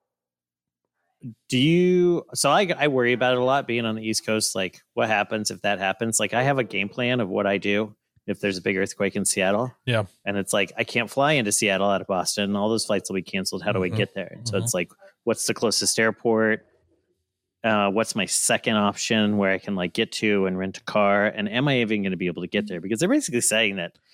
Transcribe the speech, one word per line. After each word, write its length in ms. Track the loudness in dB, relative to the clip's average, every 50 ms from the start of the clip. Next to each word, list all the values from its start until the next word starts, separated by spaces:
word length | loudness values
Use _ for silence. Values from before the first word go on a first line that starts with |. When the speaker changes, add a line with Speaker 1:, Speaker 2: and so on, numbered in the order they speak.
| _ _ _ _ _ _ _ _ _ _ _ _ _ _ _ _ _ _ _ _ _ _ _ _ -20 -20 -20 -20 _ -2
Speaker 1:
do 100 | 2 4
you, 640 | 4 6 6 6 6 6 6 6 4 4 2 0 -2 -6 -4
so 180 | 0 2 4
I, 220 | 4 4 4 2 0 0
I 100 | 0 2
worry 240 | 2 2 2 2 2
about 220 | 2 2 2 2
it 60 | 2
a 40 | 2
lot 220 | 2 2 2 0
being 180 | 0 -2 -2 -2
on 100 | -2 -4
the 80 | -4 -4
East 220 | -4 -4 -2 -2
Coast. 300 | -2 0 0 0 -2 -2
Like, 260 | -4 -4 -4 -6 -10 -20 _ _
what 140 | -2 0 2
happens 420 | 2 0 0 0 -2 -4 -4 -6
if 120 | -6 -4 -2
that 160 | -2 -2 0
happens? 400 | 0 -2 -2 -2 -2 -2 0 0
Like, 140 | -2 0 0
I 100 | 0 0
have 140 | 2 0 0
a 60 | -2
game 240 | -2 -4 -4 -4 -4
plan 320 | -4 -4 -2 0 0 0
of 80 | 0 -2
what 180 | -2 0 0
I 120 | 0 0 0
do 360 | 0 0 0 0 -2 -4 -8 _ _ _ _ _ _
if 140 | -8 -6 -4
there's 160 | -2 -2 -2
a 60 | -2 -2
big 140 | -2 0
earthquake 400 | 0 -2 -2 -2 -2 -4 -2 -2
in 80 | -2 -2
Seattle. 500 | -2 0 0 2 2 2 0 -2 -4 -6 _ _
Speaker 2:
Yeah. 200 | -2 0 0 0 -2 -8 _ _
Speaker 1:
And 120 | -4 -4 -4
it's 140 | -2 0 0
like, 200 | 0 0 -2 -2 -4
I 60 | -6
can't 260 | -2 -2 -2 -4 -2
fly 220 | 0 0 2 4 4
into 200 | 2 2 2 0
Seattle 380 | 0 2 2 2 2 2 2
out 100 | 0 0
of 60 | -2
Boston. 500 | -2 -2 -2 -2 -2 -2 -2 -2 -2 -2
All 140 | 0 0 0
those 160 | 0 -2 -2
flights 240 | -2 -2 -2 -2 -4
will 60 | -4
be 60 | -6 -6
canceled. 400 | -6 -6 -6 -4 -4 -6 -4 -4
How 100 | -2 -2
do 100 | 0 -2
I 40 | -2
Speaker 2:
Mm-hmm. 80 | 0
Speaker 1:
get 180 | -2 -2 -4 -4
there? 140 | -8 -10 -10 -12
And 160 | -12 -8 -4
so 60 | -4
Speaker 2:
Mm-hmm. 100 | -2 -2
Speaker 1:
it's 80 | -2 -2
like, 180 | -2 -4 -6 -8 _ -20 -20 -20 _ _
what's 220 | -2 -2 -2 -2
the 60 | -4 -2
closest 440 | -2 0 0 0 0 0 0 0 2
airport? 680 | 2 0 0 0 0 0 2 4 4 2 0 -2 -4 _ _ _ _ _ _ _ _ _ _ _ _ _ _ _ _ _ _ _ -2
Uh, 280 | 0 2 4 2 2
what's 240 | 2 0 0 0 -2
my 100 | -4 -4
second 520 | -2 -2 -2 0 0 0 0 0 0 2
option 600 | 2 2 2 0 -2 -2 -2 0 2 2 2 2
where 140 | 2 2 2
I 80 | 0 0
can, 160 | -2 -4 -4
like, 180 | -4 -4 -4 -2
get 200 | -2 -4 -4 -2
to 340 | -2 0 2 2 2 2
and 100 | 0 -2
rent 220 | -2 -4 -6 -8 -10
a 40 | -12
car? 420 | -4 0 2 4 4 4 4 2
And 240 | 2 0 -2 -4 -2
am 180 | -2 0 0 2
I 120 | 2 2
even 220 | 2 0 0 -2 -2
gonna 140 | -2 -2
be 120 | -2 -2 -4
able 120 | -4 -4 -6
to 60 | -4
get 180 | -2 -2 -2
there? 140 | -2 -6 -8
Because 180 | -6 -4 -2 0
they're 80 | 0 2
basically 320 | 2 0 0 0 -2 -2 0
saying 340 | 0 2 2 0 0 -2
that 220 | -4 -6 -8 -10 _ _ _